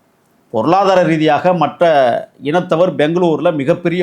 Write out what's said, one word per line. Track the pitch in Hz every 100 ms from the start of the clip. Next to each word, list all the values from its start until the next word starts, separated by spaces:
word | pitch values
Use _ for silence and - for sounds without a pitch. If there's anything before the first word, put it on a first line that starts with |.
| _ _ _ _ _
பொருளாதார | 113 120 185 196 185 165
ரீதியாக | 160 156 143 180 180
மற்ற | 147 - 170 151 123 113 - _ 131
இனத்தவர் | 170 180 160 185 143
பெங்களூர்ல | 147 175 175 147 165 160
மிகப்பெரிய | 135 170 175 170